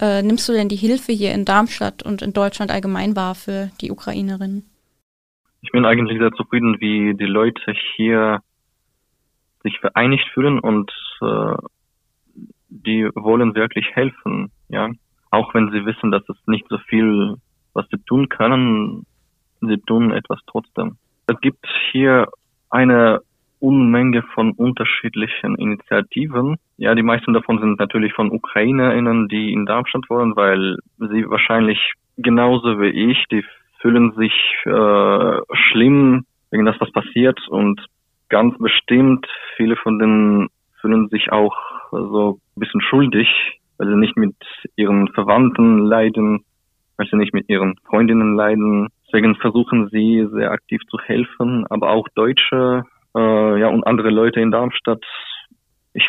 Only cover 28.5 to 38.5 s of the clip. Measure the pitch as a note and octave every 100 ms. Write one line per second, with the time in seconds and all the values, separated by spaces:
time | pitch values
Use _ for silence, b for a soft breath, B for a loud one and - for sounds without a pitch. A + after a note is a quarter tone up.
28.5 | A2 A2+ C3+ B2+ A#2+ A#2+ A2+ G#2 G#2+ G#2+
29.5 | G#2 G2+ A2+ B2+ - - A#2 A#2 G#2+ G2
30.5 | F#2+ F#2+ F#2 - - A2 G#2+ G#2 F#2 -
31.5 | A2+ A2 G#2 - - _ - A#2+ A#2 B2
32.5 | B2 A#2+ G#2 G2+ D2 A2+ B2+ - G#2+ -
33.5 | - _ _ A#2 A#2+ A#2 A2 A2 - -
34.5 | - - G#2+ G#2+ G2+ G2+ G2 F#2+ - -
35.5 | - - A2 B2 C#3+ C3+ B2+ B2+ _ _
36.5 | G#2+ G#2+ A2 A#2 - - A#2+ B2+ B2+ -
37.5 | - G#2 G2+ - _ _ _ - G#2 A#2+